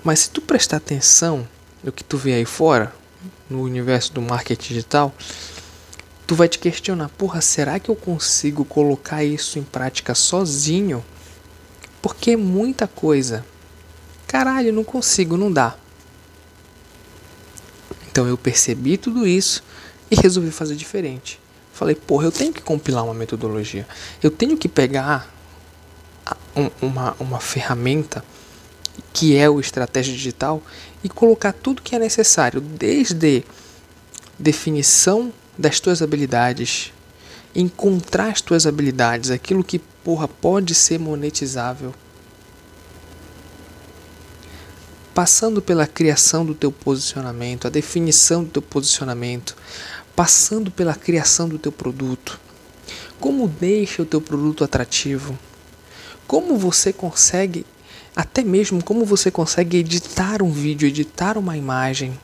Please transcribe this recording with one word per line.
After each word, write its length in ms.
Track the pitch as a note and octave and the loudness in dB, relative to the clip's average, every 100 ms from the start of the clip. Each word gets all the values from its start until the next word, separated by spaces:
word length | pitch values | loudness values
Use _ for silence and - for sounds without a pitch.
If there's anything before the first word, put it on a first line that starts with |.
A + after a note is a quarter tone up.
Mas 180 | E3 D#3 | 2 2
se 100 | - | 0
tu 100 | - | -2
prestar 380 | - C#4+ - D3+ | 0 2 2 -2
atenção 680 | - C#3 - - E3 D3 A#2 - - - | -4 0 4 6 4 -2 -6 -16 -20 -12
no 80 | C3+ | -12
que 140 | - | -10
tu 120 | - C#3 | -8 -2
vê 180 | C3+ | 0
aí 100 | B2 | 0
fora, 500 | A2+ - D#3+ B2+ G#2+ - - - F#3 - - | 0 2 4 4 2 -8 -20 -20 -20 -20 -10
no 120 | C3 | -6
universo 520 | C3 B2+ B2 B2 - | -4 -4 0 0 0
do 80 | C3 | -6
marketing 480 | A#2 A#2+ - A#2 - | -4 -4 -4 -6 -4
digital, 440 | A#2+ A2+ D3 C#3+ - - - - - - - - - - - | -8 0 2 0 -4 -16 -16 -16 -18 -20 -20 -20 -20 -20 -16
tu 100 | - | -2
vai 120 | E3 E3+ | 4 4
te 100 | - | 4
questionar, 520 | F3 E3+ - F3+ D3 | -4 -4 -6 -4 -6
"Porra, 320 | - G3 E3+ | -4 -4 0
será 400 | - - C#3 F3+ | 0 0 0 -2
que 80 | - | -2
eu 80 | G#3+ | -4
consigo 680 | F3+ E3 - - D3 D3 | -2 -2 -2 0 0 -2
colocar 600 | C#3 - D3 C3+ - D3+ | 0 2 2 0 -4 -2
isso 340 | D3 D3 - D3 | -2 -2 -6 -8
em 40 | |
prática 520 | C#3 B2+ C3 - - | -8 -6 -6 -6 -4
sozinho? 880 | A#2+ - F3+ F#3 C#3+ D3 F3+ G3+ B2 - - - - - - - - - - | 0 0 0 0 -2 0 0 0 -2 -8 -20 -20 -20 -20 -20 -20 -20 -20 -6
Porque 300 | - - - | -6 -2 2
é 60 | A#3 | 2
muita 500 | F#3+ F#3 A#3+ C4 G#3+ | 2 2 0 -2 -4
coisa." 580 | - D#3 C#3+ B2+ A2 - - - - - - - - | -2 2 2 2 -6 -8 -20 -20 -20 -20 -20 -20 -20
Caralho, 460 | - C4 C4 C4 A#3 | -4 0 0 2 2
não 140 | A3 | 0
consigo, 500 | G#3+ C4 - - E3+ | -2 -4 0 0 2
não 160 | E3+ G#3 | 2 2
dá. 240 | D3+ A#2 - - - - - - - - - - - - - - - - - - - - - - - - | 2 2 -2 -20 -20 -20 -20 -20 -20 -20 -20 -20 -20 -20 -20 -20 -20 -20 -20 -20 -20 -20 -20 -18 -18 -2
Então 160 | - | 0
eu 120 | B2 B2 | 0 0
percebi 580 | B2+ A#2+ - A#2 B2+ F#3+ | 0 0 0 0 0 0
tudo 300 | - A#3 G3+ | 0 0 2
isso 340 | F3+ - - - - - - - | 2 2 -4 -8 -20 -20 -20 0
e 60 | |
resolvi 360 | G#3+ F#3+ F3+ E3 | 4 6 4 -2
fazer 240 | D3+ D#3 | -6 -8
diferente. 680 | D3+ D#3 G3+ D#3+ B2+ - - _ - - - | -8 -8 -6 -6 -8 -14 -18 _ -20 -20 -4
Falei, 160 | - | -2
Porra, 320 | D3+ - C#3+ | 0 0 2
eu 60 | E3 | 2
tenho 200 | - D4 | 0 -4
que 80 | D#4 | -4
compilar 460 | - D3+ - B2+ | -4 -2 0 -2
uma 80 | A2+ | -2
metodologia. 760 | A2+ A2+ A2+ A2+ G#2+ G#2+ G2 G#2 - - - | -6 -6 -4 -4 -4 -6 -8 -10 -14 -16 0
Eu 80 | D#3 | 0
tenho 260 | D#3 B3+ D#4 | 2 0 2
que 100 | F3+ | 2
pegar 640 | - C3 C#3 C3+ C#3 - - - - - - - - - - | 2 2 0 -2 -4 -4 -20 -20 -20 -20 -20 -20 -20 -20 -18
a, 100 | - - - | -12 -12 -6
um, 160 | D3 C#3+ - | -2 -2 -2
uma, 340 | C3 C3 B2+ - | -4 -2 -4 -4
uma 200 | C3 B2 | -6 -6
ferramenta 840 | - B2+ - B2 B2+ D3+ D3+ - - - - - - - - - - | -4 -6 -4 -2 0 0 -2 -10 -12 -20 -20 -20 -20 -14 -14 -14 -10
que 240 | - D#3+ C#3+ | 0 4 8
é 100 | D3 | 6
o 120 | D3 | 6
Estratégia 520 | C3+ - B2 C3 C3 | 0 -4 -2 -2 -2
Digital 480 | B2+ C3+ - C3+ D#3 - - - - | -4 -6 -4 -4 -4 -8 -20 -20 -10
e 40 | F#3+ | -10
colocar 460 | - A3+ A3 G3+ | 4 6 6 2
tudo 300 | - - C4 | -2 -4 -4
que 120 | - | -4
é 40 | A#3+ | -2
necessário, 600 | A3 - G#3+ - B2+ C3+ | 0 2 4 4 4 0
desde 840 | D3 D#3 - C#4+ A#3+ E3 D#3+ B2+ - - - - - - - - - - | -6 -4 0 2 2 2 4 4 0 -20 -20 -20 -20 -20 -20 -20 -20 0
definição 920 | D3+ D3 - D3 C#3+ - F#3 G#3 B3 - - | 0 0 -2 0 2 4 4 2 -2 -10 -20
das 240 | - D#3 - | 0 0 2
tuas 220 | F#3+ E3+ | 0 2
habilidades, 880 | D#3 D3 C#3 B2 B2 A#2+ A#2+ - - - - - - - - | 2 0 0 2 2 0 -4 -6 -8 -16 -20 -20 -20 -20 -6
encontrar 800 | - F3+ - G3+ F#3 E3+ F#3 G#3+ | -2 -2 0 2 2 0 -2 0
as 100 | G#3 | -4
tuas 240 | - E3 | 2 2
habilidades, 640 | D#3 D3 C#3+ B2+ A#2 A#2 B2+ | 4 2 -2 2 2 2 -2
aquilo 340 | B2 - F#3+ | -4 0 0
que, 140 | F3 F3 | 0 -6
porra, 500 | - - - D#3+ D3+ | -8 -10 -4 -2 -2
pode 460 | - E3 G3 F3+ | -2 0 2 2
ser 260 | E3 - E3 | 2 2 0
monetizável, 920 | D#3+ D3 D3 D3 C3+ C3 A#2+ C3 B2+ - - - - - - - - - - - - - - - - - - - - - - - - - - - - - - - - | -2 -4 -4 -4 -6 -4 -6 -6 -10 -12 -20 -20 -20 -20 -20 -20 -20 -20 -20 -20 -20 -20 -20 -20 -20 -20 -20 -20 -20 -20 -20 -20 -20 -20 -20 -20 -20 -20 -20 -20 -4
passando 480 | - F3 - A3 G#3 | 0 4 4 2 0
pela 240 | G3 E3+ | 2 2
criação 580 | D3+ - D#3+ C#3+ - D#3+ | 2 2 2 4 2 2
do 120 | E3 | -2
teu 160 | D3+ C#3+ | 0 -2
posicionamento, 960 | C#3 - C3+ - C#3 B2+ A#2+ A#2+ B2 B2 | 0 -2 -2 -2 -6 -8 -8 -8 -6 -2
a 20 | |
definição 760 | D3+ - F3 E3 D3 - E3+ | -2 -2 -2 2 4 4 2
do 60 | E3 | 0
teu 120 | C#3+ | -4
posicionamento, 920 | - C#3+ C#3 - C3 A#2+ A#2+ B2 - - - - - - - | -2 -2 0 -2 -2 -6 -6 -6 -10 -16 -18 -16 -14 -16 -6
passando 560 | - F3 - - A3 G3 | 0 4 4 2 0 -4
pela 240 | - E3+ | -2 -2
criação 520 | D3+ - E3+ D3+ - E3+ | 0 0 2 2 2 0
do 120 | D#3 | -4
teu 120 | D3+ | -8
produto. 680 | - B2+ C3 C3 B2+ - - - - - - - - - - | -6 -8 -6 -6 -6 -10 -16 -18 -20 -20 -20 -18 -18 -18 -6
Como 280 | C4+ C#4 G#3+ | -2 0 0
deixa 540 | D#3 F3+ G#3+ G3 - | 0 0 2 0 -4
o 40 | |
teu 140 | D#3+ D#3 | -2 -2
produto 440 | D#3 D3 D3+ D#3 | -2 -2 -2 0
atrativo? 720 | C#3+ C3 B2 - C#3+ C3+ C#3+ C3 - - - - - - - - - | -2 0 -2 -4 -2 -6 -6 -12 -14 -20 -20 -20 -20 -20 -20 -20 -2
Como 300 | D4 F4+ B3 | 0 2 0
você 340 | F#3 - G3 | 2 2 0
consegue, 760 | - F3 - - F3+ F#3+ E3+ - - - - - | -2 -6 2 2 2 0 -4 -12 -20 -20 -20 -10
até 280 | - D#3+ - | -6 -2 0
mesmo 400 | A3+ F#3 G3+ F3+ | 2 2 4 0
como 220 | E3+ A3 | 0 0
você 240 | G#3+ G3 F#3+ | 2 2 2
consegue 480 | F3+ D#3 - F3 F3 | 0 0 0 2 2
editar 640 | E3 F3 - - F#3+ G#3+ | 2 -2 -4 -4 -2 0
um 100 | F#3 | 0
vídeo, 360 | D3 D3 D3 D3 | 0 -2 2 0
editar 500 | D3 D3 - F#3 A3 | 0 -6 -2 -2 -2
uma 180 | F#3 | -4
imagem? 640 | D#3 C3+ C3 C3 C3 C3 B2+ | -4 -4 -2 -2 -2 -6 -10